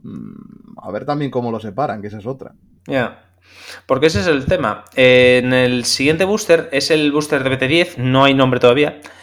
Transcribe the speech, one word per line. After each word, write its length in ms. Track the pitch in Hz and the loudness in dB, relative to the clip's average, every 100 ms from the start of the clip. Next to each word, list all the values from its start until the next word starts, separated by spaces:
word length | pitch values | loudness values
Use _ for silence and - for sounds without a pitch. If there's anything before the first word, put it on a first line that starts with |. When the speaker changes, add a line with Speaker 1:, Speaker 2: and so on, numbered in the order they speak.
Speaker 1:
mm, 760 | - - 55 - - - - - | -18 -16 -16 -18 -20 -20 -20 -20
a 80 | - | -12
ver 140 | 104 | -10
también 260 | 131 147 143 | -6 -6 -4
cómo 200 | 127 120 | -4 -6
lo 80 | 110 | -8
separan, 400 | 107 98 131 107 | -8 -6 -6 -6
que 80 | 101 | -12
esa 100 | 107 | -12
es 80 | 101 | -12
otra. 280 | 135 - - _ _ - | -12 -14 -20 _ _ -6
Speaker 2:
Ya. 400 | 139 117 - _ _ _ - - - - | -4 -4 -8 _ _ _ -20 -20 -20 -4
Porque 200 | 131 156 | 0 2
ese 140 | 185 | 2
es 60 | 185 | 0
el 200 | 147 131 | 0 0
tema. 380 | 175 120 101 - - | -2 -2 -6 -6 2
Eh, 440 | 127 127 123 123 | 6 6 6 4
en 80 | 123 | 2
el 320 | 127 127 123 | 0 0 0
siguiente 400 | 117 - 135 160 | -4 -2 0 0
booster, 440 | 190 208 - 165 156 | 0 -2 2 0 2
es 180 | 135 - | -4 0
el 220 | 156 147 | 0 2
booster 300 | 147 147 147 | 0 -2 -2
de 60 | 131 | -2
B 60 | 131 | -2
T 120 | 131 | 0
diez, 300 | 165 175 - | 0 0 -2
no 260 | 127 131 | 0 4
hay 80 | 139 | 4
nombre 240 | 135 131 127 | 4 2 4
todavía. 400 | 123 127 147 - - - | 4 4 0 -4 -16 -20